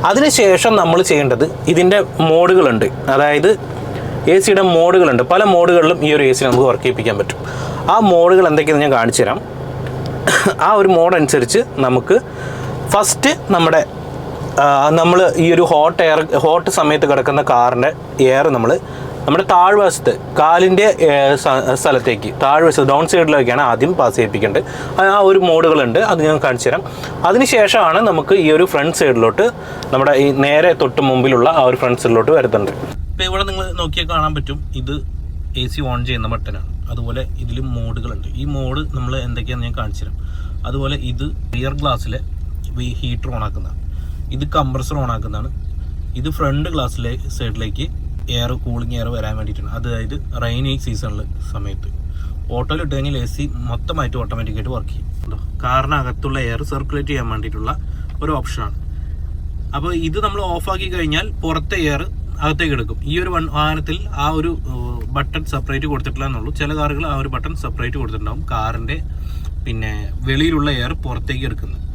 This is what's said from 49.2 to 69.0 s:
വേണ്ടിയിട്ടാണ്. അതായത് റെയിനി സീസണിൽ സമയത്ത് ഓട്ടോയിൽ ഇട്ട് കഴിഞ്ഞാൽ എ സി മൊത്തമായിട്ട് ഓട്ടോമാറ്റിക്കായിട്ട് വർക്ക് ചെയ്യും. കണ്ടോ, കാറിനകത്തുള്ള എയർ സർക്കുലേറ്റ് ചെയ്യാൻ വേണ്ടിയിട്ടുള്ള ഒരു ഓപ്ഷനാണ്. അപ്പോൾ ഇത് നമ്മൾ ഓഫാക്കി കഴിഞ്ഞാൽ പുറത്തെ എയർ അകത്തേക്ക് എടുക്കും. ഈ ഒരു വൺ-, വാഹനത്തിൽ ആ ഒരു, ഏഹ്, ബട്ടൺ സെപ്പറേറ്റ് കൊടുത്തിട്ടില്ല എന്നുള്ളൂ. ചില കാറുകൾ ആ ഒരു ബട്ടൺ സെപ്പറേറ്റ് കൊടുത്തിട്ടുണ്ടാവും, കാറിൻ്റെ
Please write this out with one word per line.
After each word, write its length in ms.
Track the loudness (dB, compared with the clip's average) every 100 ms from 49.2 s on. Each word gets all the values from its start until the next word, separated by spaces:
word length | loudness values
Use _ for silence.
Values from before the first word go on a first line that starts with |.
| -6 -6
വേണ്ടിയിട്ടാണ്. 320 | -6 -6 -6 -6
അതായത് 360 | -4 -4 -6 -6 -6 -6
റെയിനി 280 | -4 -2 -2 -4
സീസണിൽ 360 | -4 -6 -6 -6 -6 -6 -6
സമയത്ത് 360 | -6 -6 -6 -8 -8 -8 -8 -8 -8 -6 -6
ഓട്ടോയിൽ 240 | -4 -4
ഇട്ട് 80 | -4
കഴിഞ്ഞാൽ 220 | -4 -4 -4
എ 60 | -6
സി 100 | -6 -6 -6 -6
മൊത്തമായിട്ട് 480 | -6 -4 -4 -4 -6
ഓട്ടോമാറ്റിക്കായിട്ട് 500 | -6 -6 -6 -6 -6 -6
വർക്ക് 160 | -6
ചെയ്യും. 120 | -8 -8 -8
കണ്ടോ, 180 | -8 -8 -8 -6
കാറിനകത്തുള്ള 720 | -2 -2 0 -2 -4 -6 -4 -4 -4
എയർ 140 | -4 -6
സർക്കുലേറ്റ് 380 | -6 -4 -6 -4
ചെയ്യാൻ 160 | -4 -4
വേണ്ടിയിട്ടുള്ള 380 | -6 -6 -6 -6 -6 -8 -8 -8 -6
ഒരു 100 | -4 -4
ഓപ്ഷനാണ്. 380 | -4 -6 -6 -6 -8 -8 -8 -8 -8 -8 -8 -8 -8 -6
അപ്പോൾ 140 | -4 -4 -2
ഇത് 100 | -2 -2
നമ്മൾ 140 | -2 -4
ഓഫാക്കി 340 | -4 -4 -4 -4 -4
കഴിഞ്ഞാൽ 320 | -2 -2 -4 -4
പുറത്തെ 340 | -4 -4 -4 -2 -2
എയർ 180 | -2 -4 -8 -8 -4
അകത്തേക്ക് 300 | -2 -2 -2 -2
എടുക്കും. 200 | -4 -6 -4
ഈ 40 | -4
ഒരു 80 | -2
വൺ-, 160 | -4 -2 -2
വാഹനത്തിൽ 380 | -2 -2 -4 -6 -6 -4
ആ 20 | -2 -2
ഒരു, 120 | -2 -4 -6
ഏഹ്, 260 | -8 -6 -8 -6 -6
ബട്ടൺ 260 | -4 -6 -6
സെപ്പറേറ്റ് 340 | -6 -4 -6 -4
കൊടുത്തിട്ടില്ല 340 | -4 -6 -6 -6
എന്നുള്ളൂ. 200 | -6 -6 -6
ചില 100 | -4 -2
കാറുകൾ 240 | -2 -2 -4
ആ 20 | -4
ഒരു 80 | -4 -6
ബട്ടൺ 180 | -6 -6
സെപ്പറേറ്റ് 320 | -8 -6 -6 -4
കൊടുത്തിട്ടുണ്ടാവും, 420 | -6 -6 -6 -6 -6
കാറിൻ്റെ 440 | -4 -4 -6 -6 -6